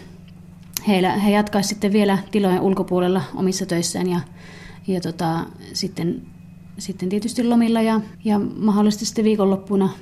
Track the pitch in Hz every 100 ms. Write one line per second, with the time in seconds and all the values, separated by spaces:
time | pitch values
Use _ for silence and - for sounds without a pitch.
0 | - - - - - - - - - 190
1 | 185 202 208 208 208 208 196 214 208 214
2 | 202 196 196 214 196 180 196 190 185 180
3 | 180 185 - - 185 185 185 170 170 180
4 | 180 175 - - - - - - - 185
5 | 175 170 170 165 - - - - 185 -
6 | 170 - - - - - - - - 185
7 | 185 208 233 247 233 240 226 226 220 220
8 | 214 - 220 208 202 - 214 208 208 208
9 | 208 - 214 214 196 196 196 196 190 190